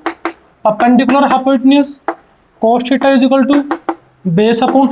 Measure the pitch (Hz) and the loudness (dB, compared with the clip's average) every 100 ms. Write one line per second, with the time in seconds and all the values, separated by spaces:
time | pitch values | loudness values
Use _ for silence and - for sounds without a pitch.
0 | - - 339 - _ _ 214 214 240 247 | -10 -10 -14 -14 _ _ -4 0 2 2
1 | 254 277 277 254 262 269 269 285 285 - | 2 0 0 0 0 0 2 2 0 -8
2 | - - _ _ _ - 220 247 247 269 | -12 -12 _ _ _ -4 -2 0 -2 -2
3 | 277 262 262 269 262 285 277 339 - - | 2 2 2 2 2 0 -2 -8 -8 -12
4 | _ _ 185 170 220 233 254 262 269 | _ _ -4 0 0 0 0 0 0